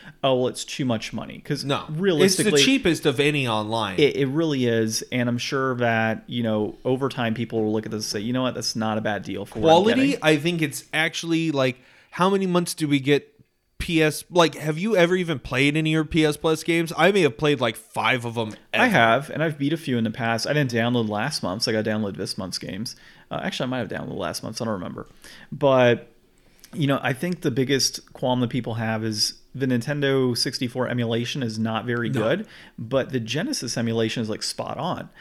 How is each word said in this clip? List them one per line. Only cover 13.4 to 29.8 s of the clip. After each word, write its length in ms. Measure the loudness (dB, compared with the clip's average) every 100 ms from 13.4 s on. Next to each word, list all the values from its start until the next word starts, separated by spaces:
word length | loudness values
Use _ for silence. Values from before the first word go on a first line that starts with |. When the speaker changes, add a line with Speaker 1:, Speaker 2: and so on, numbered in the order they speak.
| _ _ _ _
Speaker 2:
P 240 | -2 2
S? 220 | 2 0 -2
Like, 240 | 2 4 2
have 220 | -6 -2
you 180 | 0 4
ever 180 | 4 2
even 220 | 0 -4
played 380 | -4 2 2 2
any 140 | 0
of 20 |
your 100 | 0
P 220 | 2 2 2
S 100 | 2
Plus 260 | 0 0
games? 280 | 0 -2 -2 2
I 140 | 4
may 80 | 6
have 160 | 2 2
played, 240 | 0 2
like, 140 | 0 -2
five 480 | -10 -2 0 0 -2
of 100 | -4
'em 120 | -6 -8 -6
Speaker 1:
I 40 | 0 4
Speaker 2:
ever. 40 |
Speaker 1:
have, 400 | 6 6 4 0
and 120 | -4
I've 140 | -4 -2
beat 120 | -2
a 40 | -2
few 180 | -2 0
in 60 |
the 60 | -2
past. 340 | -2 -2 -2 0
I 40 |
didn't 180 | 0 0
download 340 | 0 2 0 0
last 340 | -2 -4 -4
month's. 240 | -4 -4 -2
I 40 |
gotta 160 | 0 0
download 280 | -2 -4 -6
this 180 | -8 -8
month's 200 | -8 -8
games. 380 | -8 -8 -10 -12 -20 -20 -10
Uh, 80 | -6
actually, 220 | -6 -4 -4
I 40 |
might 80 | -4
have 120 | -6
downloaded 280 | -8 -8 -6
last 240 | -6 -6
month's. 180 | -8 -6
I 60 | -4
don't 80 |
remember. 320 | -4 -6 -12 -14 -20 -20 -20 -14
But, 560 | 0 4 6 6 4 -2 _ _ _ _ _ -16
you 140 | -2 0
know, 120 | 2
I 100 | 0
think 280 | -2 -4 -2
the 100 | 0
biggest 600 | 0 2 2 2 0 -16
qualm 260 | -6 -2 0
that 80 | 0
people 240 | -2 -4
have 300 | -4 -2 -2
is 320 | -2 -2 -2 -4 _
the 140 | -4 0
Nintendo 680 | 0